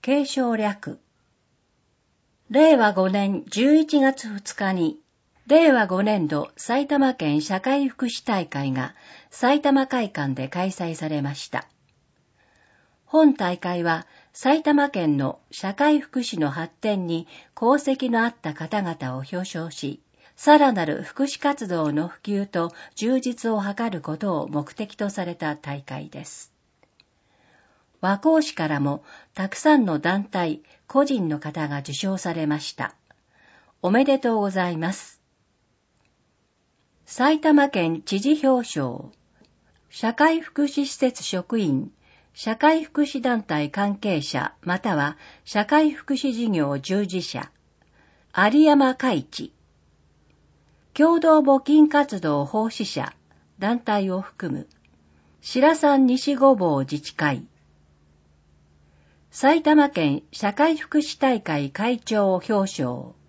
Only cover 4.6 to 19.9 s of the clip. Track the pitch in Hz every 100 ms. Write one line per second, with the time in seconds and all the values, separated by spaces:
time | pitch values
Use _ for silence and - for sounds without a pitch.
4.6 | 196 185 165 151 _ _ _ _ - 302
5.6 | 330 254 202 185 208 208 156 151 - -
6.6 | - 247 277 285 269 254 156 147 151 190
7.6 | 220 277 269 - 240 - - 196 170 139
8.6 | 139 131 131 - - - _ - 247 294
9.6 | 285 269 269 254 208 - 139 135 135 180
10.6 | 190 185 170 160 156 151 143 139 - -
11.6 | - _ _ _ _ _ _ _ _ _
12.6 | _ _ _ _ _ 311 302 269 185 180
13.6 | 180 175 170 165 - _ _ - 262 311
14.6 | 302 294 285 214 160 143 135 - _ -
15.6 | 190 196 294 302 - 262 240 180 147 139
16.6 | 165 _ 214 202 175 165 165 - _ -
17.6 | 233 285 285 269 254 233 233 233 - -
18.6 | 160 214 185 160 131 127 131 180 185 165
19.6 | 165 - 139